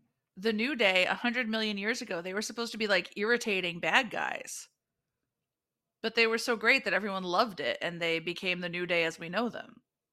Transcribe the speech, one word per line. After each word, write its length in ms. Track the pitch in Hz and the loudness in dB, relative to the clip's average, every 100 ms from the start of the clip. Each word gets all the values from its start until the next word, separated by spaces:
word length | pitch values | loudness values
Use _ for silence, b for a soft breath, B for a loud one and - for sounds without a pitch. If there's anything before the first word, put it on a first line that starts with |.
| _ _ _ - | _ _ _ -4
The 160 | 220 | -2
New 220 | 214 247 240 | 0 0 2
Day 300 | 202 185 180 | 4 4 4
a 80 | 190 | 2
hundred 340 | 240 240 220 | 0 0 0
million 300 | 220 214 202 | 0 -2 -2
years 220 | 208 247 | -2 -4
ago. 180 | 226 170 | -4 -6
They 120 | 180 196 | -4 -4
were 60 | |
supposed 300 | 214 233 233 | -4 -6 -6
to 40 | 220 | -4
be, 80 | 208 | 2
like, 260 | 185 175 - | 2 2 -2
irritating 640 | 214 233 233 190 175 170 | 2 2 2 0 -2 -2
bad 320 | 160 233 226 | 2 2 2
guys. 560 | - 67 - - - - _ _ _ _ _ _ _ _ _ _ _ _ _ | -2 -4 -4 -8 -14 -16 _ _ _ _ _ _ _ _ _ _ _ _ _
But 100 | 226 | -2
they 140 | 233 226 | 2 4
were 100 | 226 | 2
so 180 | 254 226 | 0 2
great 280 | 226 269 214 | 4 4 2
that 80 | |
everyone 300 | 175 202 190 | 0 0 -4
loved 360 | 180 180 240 165 | 2 2 2 0
it, 160 | 123 - | -2 -2
and 180 | 170 170 | -4 -2
they 200 | 170 165 | -2 -2
became 400 | 170 175 185 180 | -2 -4 -4 -4
The 100 | 175 | -4
New 160 | 175 175 | -4 0
Day 200 | 170 165 | 2 0
as 120 | 165 | -2
we 120 | 165 | -4
know 200 | 190 233 | -2 -2
them. 320 | - - - _ _ _ | -6 -12 -20 _ _ _